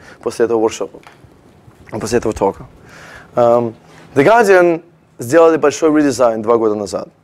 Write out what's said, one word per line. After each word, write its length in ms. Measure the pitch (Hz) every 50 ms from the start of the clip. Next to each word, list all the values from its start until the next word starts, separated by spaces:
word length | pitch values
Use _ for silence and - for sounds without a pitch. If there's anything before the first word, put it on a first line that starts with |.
| - - - -
после 240 | - 117 - - 117
этого 140 | 110 117 113
воркшопа, 400 | 110 113 - - - - - - - - - _ - - _ _ _ _ _ _ _ _ _ _ _ -
после 300 | - 110 117 104 120 117
этого 160 | - 113 104
тока. 320 | - 104 98 92 - - - - _ - - - - - - - - - - -
Эм, 380 | 123 120 117 120 120 120 113 110 - _ _ - - - - -
The 100 | 135 139
Guardian 600 | 170 226 233 233 196 196 180 175 175 165 170 - _ _ _ _ _ _
сделали 400 | - 123 113 143 170 165 165 160
большой 340 | 147 139 143 139 - 165 156 151 151
редизайн 440 | 147 143 123 110 127 117 113 113 104
два 140 | 110 120
года 180 | 113 113 110 104
назад. 340 | 107 101 90 98 90 - - _ _